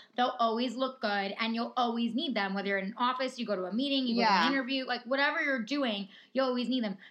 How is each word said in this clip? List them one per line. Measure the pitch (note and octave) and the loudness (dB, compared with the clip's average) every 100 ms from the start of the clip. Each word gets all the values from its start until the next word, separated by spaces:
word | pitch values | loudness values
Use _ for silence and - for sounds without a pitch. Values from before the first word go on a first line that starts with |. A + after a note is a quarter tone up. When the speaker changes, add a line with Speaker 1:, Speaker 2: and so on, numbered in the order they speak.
| - - | -8 0
Speaker 1:
They'll | B3+ B3+ | 0 4
always | A3+ A3+ B3 A3+ | 2 2 0 0
look | C4 C4 | -4 -2
good, | G#3+ G3+ G3 G3+ | -2 0 -2 -2
and | A3+ A3+ | -2 -2
you'll | A#3+ - | -2 0
always | A#3+ A#3 A#3 | 0 2 0
need | G3+ E4 G#3+ | 0 -2 -2
them, | G3 | -2
whether | G3 G3 | -2 0
you're | G3 | -2
in | F#3+ | -2
an | A3+ | -2
office, | B3 B3+ C4 B3+ | -2 0 -4 -4
you | A#3+ | -4
go | G3 | -4
to | |
a | F3+ | -2
meeting, | G#3 C#4+ C#4 B3+ | -2 0 0 2
you | A#3 | 2
go | |
to | A3+ | 4
an | F#3 | 6
Speaker 2:
Yeah. | E3 | 4
Speaker 1:
interview, | C#4 B3 C4+ B3+ | 2 0 -2 -2
like, | B3 A#3 | -4 -2
whatever | C4 C#4+ D#4 | 0 2 2
you're | D4+ C4+ | 0 0
doing, | G#3+ C#4+ C4 G3+ G3 - - | 0 -2 0 -2 -6 -14 -6
you'll | B3+ C4 | -2 0
always | B3 B3 | 0 0
need | B3+ | -2
them. | A3 F#3+ - | -2 -6 -12